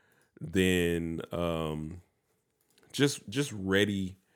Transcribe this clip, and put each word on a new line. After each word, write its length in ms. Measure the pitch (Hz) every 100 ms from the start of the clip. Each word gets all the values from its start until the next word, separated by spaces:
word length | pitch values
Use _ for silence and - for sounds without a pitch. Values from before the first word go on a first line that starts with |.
| _ _ _ -
than, 840 | 80 90 92 90 87 85 82 82 -
um, 720 | 85 87 82 80 78 78 87 - _ _ _ _ _ _ _ _
just, 360 | - 143 143 -
just 220 | 117 143
ready, 640 | 107 95 98 104 98 92 95 _